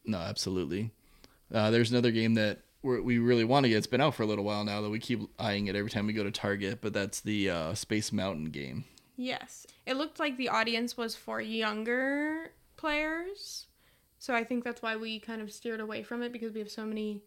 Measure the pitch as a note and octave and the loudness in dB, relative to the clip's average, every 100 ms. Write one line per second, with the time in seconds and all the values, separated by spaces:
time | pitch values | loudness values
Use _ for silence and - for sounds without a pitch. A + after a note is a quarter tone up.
0 | - G2 E2 G#2 G2 F#2 D2 F#2 A2+ - | -4 -4 -2 -4 -2 0 0 -2 -2 -6
1 | _ - - _ - A2 G#2+ A#2 A#2 B2 | _ -20 -20 _ -4 2 4 6 6 6
2 | A#2+ A2+ A2+ A2+ G#2+ F#2+ - _ C3+ A#2+ | 4 4 4 4 4 0 -10 _ 0 0
3 | A#2+ A#2+ A#2 A#2+ A2+ C#3 C3 G#2+ G2 B2 | 2 4 6 6 8 6 6 4 4 4
4 | D3+ - G#2+ G#2 G2+ G#2 G#2 G#2 G#2 A2 | 4 4 0 2 0 0 -2 -2 -2 -4
5 | - A2+ G#2+ - A2 G2+ G2+ G2+ G#2 G#2 | -2 -4 -4 -4 0 0 2 0 0 0
6 | G#2 G#2+ G2 - G#2 G2+ G2 A#2 A2 G#2 | 0 0 -2 -2 0 0 0 -2 -2 -2
7 | F#2+ - - G#2+ G2 E2+ D#2+ G#2 - G#2+ | -2 -4 -2 2 2 2 -2 -4 -2 -2
8 | - G#2 F#2+ D#2+ D#2 C#2+ C2+ C2 - - | 0 -2 -2 -2 -6 -6 -8 -8 -10 -16
9 | _ - B3+ - - - - - - C4 | _ -8 -6 -6 -8 -18 -20 -16 -6 -4
10 | D#4 - D4+ B3+ B3 A3 A3+ A3+ A#3+ - | -4 -2 -4 -2 0 0 2 0 -2 -4
11 | A3+ A3 - A3 A3 A3+ A3 G#3+ A3 B3 | -6 -6 -6 -6 -4 -2 -2 -2 -2 0
12 | C4 C#4+ D4+ D#4+ E4 _ _ - D#4 D4 | 0 0 -2 -4 -8 _ _ -6 -2 0
13 | D#4 E4 F4+ G4 - - - _ _ _ | 0 -2 -6 -8 -10 -12 -14 _ _ _
14 | _ _ - A#3+ A#3 B3 A#3+ A#3+ A3+ A3 | _ _ -4 -2 0 -4 -4 -6 -4 -4
15 | A3+ A3 A3 A3+ G#3+ - A#3 A3 G#3+ G#3+ | -4 -8 -8 -8 -8 -8 -6 -6 -6 -6
16 | G#3 A#3+ A#3+ A#3+ A3+ G#3+ G#3+ - G#3+ G#3+ | -6 -4 -4 -6 -8 -6 -8 -8 -6 -4
17 | G#3+ G#3 | -4 -6